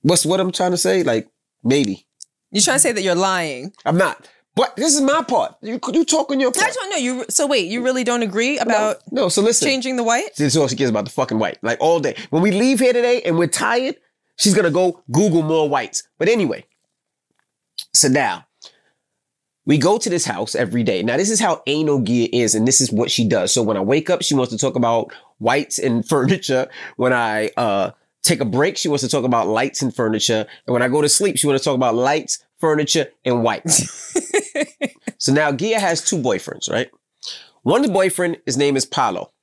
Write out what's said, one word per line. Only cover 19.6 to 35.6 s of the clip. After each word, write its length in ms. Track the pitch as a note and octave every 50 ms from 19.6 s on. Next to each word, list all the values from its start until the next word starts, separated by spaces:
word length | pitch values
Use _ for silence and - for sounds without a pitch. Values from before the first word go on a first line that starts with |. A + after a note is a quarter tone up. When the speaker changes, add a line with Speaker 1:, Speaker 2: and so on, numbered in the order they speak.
| _
Speaker 1:
we 120 | C3 D3
go 200 | D3 C3 F3 G3+
to 120 | A#3 - A3+
this 140 | F3 E3+ -
house 300 | - A2 F2+ A2 - -
every 280 | - B2 F#3+ D#3 B2 A2+
day. 180 | - G2 F#2 F#2
Now, 140 | A#2 A#2+
this 140 | C#3+ F#3+ G3+
is 80 | A3+ G3
how 200 | A3 F#3+ E3 - -
anal 340 | C3 C#3+ D3+ D#3 D3+ C#3+ C#3
Gia 320 | A#2 F#2+ A#2+ A#2+ A#2 - -
is, 220 | B2 A#2+ G#2+ G#2
and 100 | A2 A2
this 120 | B2 C3 -
is 120 | C3+ A2+ A2
what 160 | G#2 A#2+ -
she 160 | - - A#2+
does. 240 | G#2+ A#2 G#2 F2+ F#2
So 100 | - B2+ A2+
when 120 | G#2 A2
I 60 | G2
wake 280 | F#2+ G2+ C3+ D#3 D#3+ -
up, 120 | F3+ E3+
she 140 | - - D3+
wants 160 | C3+ B2+ A#2+ A2+
to 40 |
talk 180 | G#2+ - C3+ -
about 360 | B2 A#2+ A#2 A#2 A#2 G#2+ - - - _ _ _ _
whites 400 | G#2+ A#2 B2 C#3+ D3+ - - -
and 280 | - C3 A#2 A#2 G#2+
<laughs> 0 |
furniture. 640 | - A#2+ B2 B2 - - - - - C3+ B2+ C3 - - - - - -
When 160 | - B2+ B2+
I, 380 | B2+ A#2+ A#2 A2 G#2+ G#2+ G#2+ G#2+ -
uh, 340 | - A#2+ A2 G2+ G2 F#2+ F2+ - _ _ _ _ _ -
take 160 | - - -
a 60 | C3+
break, 320 | A2 F#2+ B2 C#3+ F3+ -
she 100 | - -
wants 160 | D#3+ D3 C#3 C3+
to 60 | A#2+
talk 160 | - C#3+ A#2
about 220 | B2+ A#2+ A#2 G#2
lights 340 | F#2 G#2+ A2+ B2+ C#3 - -
and 120 | C#3 B2+ A2
furniture. 520 | - A#2+ A2 A2 A2 - - A2+ A2 G#2+ - - - _
And 80 | - B2
when 80 | A#2+
I 60 | B2
go 140 | B2+ B2 D3+
to 80 | D3 D3
sleep, 280 | - - G3+ G3+ -
she 80 | - -
wants 160 | D3 C#3 C3+ -
to 60 | D#3
talk 60 | C#3
about 200 | B2+ B2+ B2 A2
lights, 500 | A#2+ B2+ C3+ D3 D#3 D3+ - - - _ _ _ _
furniture, 460 | - D#3+ D3+ D3+ D3 C#3+ - E3 C#3 - _ _ _
and 180 | C3 B2 A#2+ A2+
whites. 680 | A#2 G#2+ - - E3 D#3 - - - - - - - -
Speaker 2:
<laughs> 140 | F4 - - - G#4 G#4 - - D4+ D4+ - - _ C#4+ C#4 - _ _ - -
Speaker 1:
So 160 | _ - - C3+
now 180 | D3 D3+ D3
Gia 280 | C#3+ B2